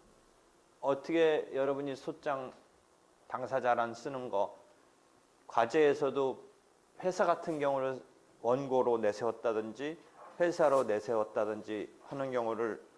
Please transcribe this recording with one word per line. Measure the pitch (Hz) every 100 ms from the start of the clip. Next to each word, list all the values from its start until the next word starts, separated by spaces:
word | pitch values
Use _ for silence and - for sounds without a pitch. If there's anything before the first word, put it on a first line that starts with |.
| _ _ _ _ _ _ _ _
어떻게 | 135 139 - 165 160 151 -
여러분이 | 131 139 139 143
소장 | 131 - 151 160 135 127 - _ _ _ _ _ _ _
당사자란 | 117 123 131 120 117 117
쓰는 | 113 151 135 123
거, | 98 98 - - _ _ _ _ _ _ _ -
과제에서도 | - 117 143 147 151 139 131 135 120 - _ _ _ _ -
회사 | 185 180 180
같은 | 165 - 151
경우를 | 143 135 131 127 - _ _ _
원고로 | 117 127 139 127 120 117
내세웠다든지 | 107 104 117 113 120 110 110 107 147 165 - - - -
회사로 | 175 165 151 135
내세웠다든지 | 117 104 113 113 107 120 107 107 104 107 87 - -
하는 | 139 135
경우를 | 123 113 110 113 101 -